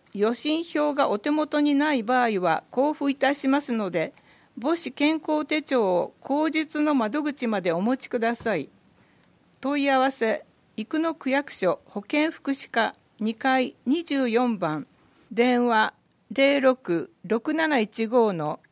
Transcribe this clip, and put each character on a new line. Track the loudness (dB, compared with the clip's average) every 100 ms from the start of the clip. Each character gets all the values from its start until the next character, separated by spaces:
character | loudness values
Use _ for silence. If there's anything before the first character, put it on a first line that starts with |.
| _
予 | -2 -2
診 | 0 -2 -2
票 | -2 -2 0
が | 2 0
お | 0
手 | 0
元 | 0 0 2
に | 2
な | 2 2
い | 0
場 | 0 2
合 | 2 2
は | 0 0 -2
交 | 0 0
付 | 0 -2
い |
た | 0 0
し | 0 0
ま | 0
す | 0
の | -4 -2
で、 | -2 -4 -6 _ _ _ -6
母 | -2 -2
子 | -4
健 | 0 0 0
康 | -2 -2
手 | -2 -4
帳 | 0 0
を | 2 0 -2 -6
口 | -4 -2 0
述 | 0 -2 -2
の | 0
窓 | 0 0 -2
口 | -4 -4 -2
ま | -2
で | 0
お | 0
持 | 0 -2
ち | -4
く | -2
だ | -2
さ | -2 -2 -4
い。 | -4 _ _ _ _ _ _ _ _ _
問 | -4 0
い | 2
合 | 4
わ | 2
せ、 | 0 -2 -2 -8 _ _ -12
生 | -6 -2
野 | -2
区 | -4 -2
役 | -2 -2
所 | -2 -2 -2 -6
保 | -12
健 | -4 0 0
福 | -2 -6
祉 | -6 -4
課 | -2 -2 -4 _ -8
二 | -6
階 | -2 0 0 0 -4
二 | -2 -2
十 | 0 0 2
四 | 2 0 0
番、 | -2 -4 -8 _ _ _ -6
電 | 0 2 2 2
話 | 2 0 -2 _ _ -6
零 | 2 2 4
六 | 2 2 0 -2 -4 _
六 | -4 -2 0
七 | 0 2 2
一 | 0 -2 0
五 | 4 4
の | 2 -4 -6 _